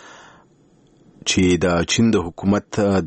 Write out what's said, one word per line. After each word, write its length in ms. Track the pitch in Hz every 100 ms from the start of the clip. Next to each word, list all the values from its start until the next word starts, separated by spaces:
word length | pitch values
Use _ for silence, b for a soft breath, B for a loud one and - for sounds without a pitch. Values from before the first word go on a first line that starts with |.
| B B B B B _ _ _ _ _ _ -
چې 400 | - - 90 90
د 240 | 90 87 85
چین 180 | - 113 107
د 100 | 85
حکومت 400 | - 98 104 - - 101 95